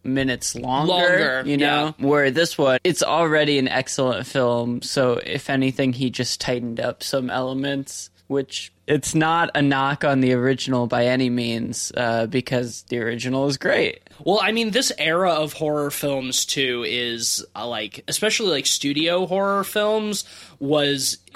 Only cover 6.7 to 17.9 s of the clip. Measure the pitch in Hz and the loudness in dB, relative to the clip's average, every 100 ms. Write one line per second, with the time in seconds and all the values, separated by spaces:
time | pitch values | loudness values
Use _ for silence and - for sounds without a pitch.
6.7 | 117 120 - - 139 127 123 131 131 139 | -6 -6 -6 -4 -2 -2 -2 -4 -4 -4
7.7 | 139 131 - - _ _ 139 135 - - | -4 -6 -12 -14 _ _ -4 -4 -8 -12
8.7 | _ - 147 - 165 160 170 165 147 143 | _ -2 0 2 0 2 2 2 2 2
9.7 | 139 135 143 151 135 127 127 127 131 - | 2 2 0 2 4 4 4 2 0 0
10.7 | 127 120 120 120 127 131 123 117 117 113 | 0 0 2 2 2 2 0 -2 -4 -4
11.7 | 117 - - 120 113 113 127 - 127 120 | -6 -6 -2 0 0 0 -2 0 -2 -2
12.7 | - - 120 113 120 127 131 139 135 - | -8 -8 -4 -2 -4 -2 0 0 -2 0
13.7 | - 160 - - - - 208 190 220 226 | 0 0 -4 -16 -8 0 2 2 0 0
14.7 | 208 262 - 156 170 185 156 156 - 156 | 0 0 0 0 2 2 2 -2 -2 -2
15.7 | 147 147 - 147 139 127 123 - - 135 | 0 -2 -2 -2 -2 -2 -2 -2 0 0
16.7 | 123 113 120 120 117 117 - - 101 117 | 0 -2 -2 -2 -2 -4 -4 -6 -10 -6
17.7 | 113 107 | -6 -8